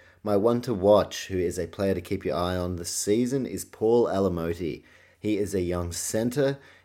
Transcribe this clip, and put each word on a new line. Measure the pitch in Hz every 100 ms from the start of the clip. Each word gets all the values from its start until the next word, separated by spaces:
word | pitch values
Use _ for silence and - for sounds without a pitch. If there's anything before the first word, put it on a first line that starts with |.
| - _
My | 107 101
one | 110 120
to | 123
watch, | 104 98 104 - - -
who | 92
is | 87 90
a | 82
player | - 98
to | 90
keep | - 95
your | 90
eye | 73 90 90
on | 90
this | 90 87
season, | - - 110 123 139 117
is | 92
Paul | - - 110 120 92
Alamoti. | 95 98 85 82 85 85 65 - - _ _
He | 104 101
is | 101
a | 95
young | 87 87 87
centre. | 87 - 110 120 135 135 139 - -